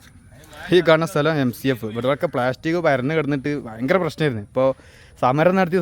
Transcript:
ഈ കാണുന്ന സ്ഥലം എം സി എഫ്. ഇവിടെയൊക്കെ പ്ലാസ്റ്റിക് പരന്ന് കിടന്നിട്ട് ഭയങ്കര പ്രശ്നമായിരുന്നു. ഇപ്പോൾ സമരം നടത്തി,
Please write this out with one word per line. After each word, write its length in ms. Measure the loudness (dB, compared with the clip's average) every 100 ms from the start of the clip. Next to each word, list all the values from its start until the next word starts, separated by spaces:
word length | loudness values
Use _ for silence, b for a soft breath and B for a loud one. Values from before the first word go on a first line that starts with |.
| b -20 -20 -20 -20 -18 0
ഈ 40 | 2 4
കാണുന്ന 200 | 4 2
സ്ഥലം 260 | 0 0 0
എം 60 | -2 -2
സി 60 | -2
എഫ്. 140 | -2 -4
ഇവിടെയൊക്കെ 340 | -4 -2 -2 -2
പ്ലാസ്റ്റിക് 440 | -2 -2 -2 -2 0 2
പരന്ന് 260 | 2 0 -2
കിടന്നിട്ട് 340 | -2 -2 -4 -6
ഭയങ്കര 320 | -8 -6 0 0
പ്രശ്നമായിരുന്നു. 400 | 0 -2 -2 -2 -4
ഇപ്പോൾ 200 | 0 0 -2 B B B -2
സമരം 340 | 0 4 4 2
നടത്തി, 200 | 2 4